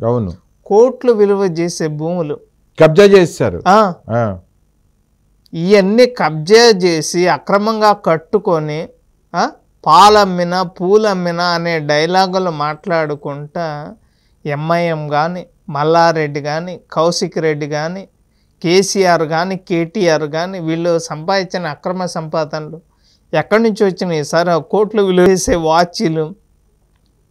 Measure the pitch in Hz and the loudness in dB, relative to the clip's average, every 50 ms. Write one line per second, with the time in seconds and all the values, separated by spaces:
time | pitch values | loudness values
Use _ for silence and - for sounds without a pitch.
0 | - 113 120 123 110 92 82 - _ _ _ _ _ - 202 208 233 262 247 254 | -4 -2 -2 -2 -2 -6 -8 -12 _ _ _ _ _ 0 2 4 4 4 2 0
1 | - 254 233 208 208 202 202 196 202 190 165 160 170 175 170 - 180 156 151 147 | 0 0 2 2 2 2 2 0 0 -2 -2 -4 -4 -6 -4 -6 -6 -6 -6 -6
2 | 151 165 175 180 165 147 147 - - _ _ _ _ _ _ - 156 160 156 160 | -6 -6 -4 -4 -6 -6 -8 -10 -12 _ _ _ _ _ _ 2 2 4 6 6
3 | 202 202 196 196 180 - - - 143 110 - 147 - 175 190 214 220 196 170 - | 6 8 8 6 6 4 0 -2 -2 -2 -2 -2 0 2 4 4 4 2 -2 -8
4 | _ - 107 117 117 107 95 90 - _ _ _ _ _ _ _ _ _ _ _ | _ -4 -2 -2 -2 -2 -4 -8 -14 _ _ _ _ _ _ _ _ _ _ _
5 | _ _ _ _ _ _ _ _ _ _ - 160 165 180 202 208 190 190 208 233 | _ _ _ _ _ _ _ _ _ _ -8 -6 2 4 4 4 4 4 4 4
6 | 254 247 247 - 190 151 156 156 156 165 208 226 233 240 226 185 175 185 170 160 | 4 2 2 -2 -4 -4 -2 -4 0 4 4 6 6 6 4 4 2 0 0 0
7 | 147 - - 175 180 180 160 139 - - 196 202 208 214 220 214 214 214 208 208 | -4 -4 -2 0 0 0 0 -2 -2 -2 -2 0 0 -2 -2 2 2 2 2 2
8 | - 190 165 160 160 _ - 208 185 208 175 160 151 151 151 151 170 - - _ | 0 -2 -2 -2 -2 _ -4 -2 0 0 -2 -2 -2 -4 -8 -10 -10 -12 -16 _
9 | _ _ _ _ _ _ - 170 196 294 - _ _ _ _ _ - 160 156 170 | _ _ _ _ _ _ -4 -4 -4 -4 -6 _ _ _ _ _ 0 4 6 8
10 | 190 208 208 214 208 190 180 175 175 175 175 185 185 175 180 - 180 180 196 214 | 8 8 6 6 4 2 0 -2 -2 -2 -2 -4 -4 -4 -6 -6 -2 2 2 2
11 | 214 214 196 185 180 175 170 170 175 180 175 170 170 170 170 160 151 147 147 147 | 2 2 0 -2 -2 -4 -4 -2 -2 -2 -2 -2 -2 -2 -4 -4 -2 0 0 0
12 | 156 165 180 185 190 190 180 190 185 180 160 147 147 151 151 147 - 202 175 165 | 0 2 2 0 0 0 0 -2 -2 -2 -4 -4 -4 -6 -6 -8 -6 -4 -2 -2
13 | 160 151 147 147 - 147 143 143 147 147 - 185 170 160 151 147 147 175 214 226 | -2 -2 -4 -8 -8 -10 -10 -10 -12 -12 -10 -8 -8 -8 -8 -10 -12 -16 -18 -20
14 | _ _ _ _ _ _ _ _ _ 151 143 143 151 160 170 170 175 170 165 156 | _ _ _ _ _ _ _ _ _ -8 -6 -6 -4 -2 -2 0 0 -2 -2 -4
15 | 151 147 143 147 151 165 180 180 175 - _ _ _ - 156 139 147 156 160 170 | -4 -4 -2 -2 -2 -2 -4 -8 -12 -16 _ _ _ -10 -6 -2 0 2 4 4
16 | 165 170 165 160 156 147 143 151 139 147 151 160 170 185 180 160 - _ - 165 | 4 4 4 2 -2 -4 -4 -4 -4 -2 -4 -4 -6 -8 -12 -14 -16 _ -2 0
17 | 160 175 175 - - 170 - 180 160 160 156 147 151 143 151 147 151 160 180 190 | 0 0 0 -2 -4 -4 -4 -2 -2 -2 -2 -2 -4 -6 -6 -6 -6 -6 -8 -10
18 | 190 - _ _ _ _ _ _ _ _ _ _ - 175 170 190 196 190 - 202 | -14 -18 _ _ _ _ _ _ _ _ _ _ -2 0 2 2 2 0 0 0
19 | 196 180 175 160 165 151 160 160 175 190 190 180 185 - 190 165 170 165 - 220 | 2 2 2 2 0 -2 -2 -4 -4 -4 -6 -8 -6 -4 -4 -2 -2 -4 -4 -2
20 | 190 170 156 151 156 151 143 160 170 185 190 190 165 160 160 165 170 175 170 165 | 0 0 0 0 -2 -4 -4 -6 -6 -6 -8 -8 -6 -6 -4 -2 -2 -2 -2 -2
21 | 160 - 160 151 156 170 196 196 190 180 - 190 180 160 143 - _ 190 180 185 | -4 -6 -10 -10 -4 -4 -2 -2 -2 -4 -6 -8 -8 -8 -10 -8 _ -8 -6 -6
22 | 185 175 - 180 160 156 156 165 156 147 156 156 156 151 160 160 - _ _ _ | -6 -6 -8 -8 -8 -6 -4 -4 -4 -4 -6 -10 -10 -12 -14 -18 -20 _ _ _
23 | _ _ _ _ _ _ - 156 151 - 196 214 233 226 214 - 214 196 180 165 | _ _ _ _ _ _ -4 -4 -2 0 2 2 2 2 0 0 0 0 0 -2
24 | 190 180 170 156 147 143 - 165 175 180 175 160 147 - - 196 214 202 - 214 | -4 -4 -4 -4 -4 -2 0 0 2 2 0 -2 -2 -2 -2 0 0 0 0 0
25 | 202 190 185 180 180 180 190 185 180 - 240 175 160 156 156 165 175 175 170 - | 0 2 4 4 4 4 4 2 0 -2 -2 0 0 2 2 2 2 0 -2 -4
26 | 160 165 160 160 156 156 202 - _ _ _ _ _ _ _ _ _ _ _ _ | -4 -2 -2 -2 -4 -6 -8 -14 _ _ _ _ _ _ _ _ _ _ _ _
27 | _ _ _ _ _ _ | _ _ _ _ _ _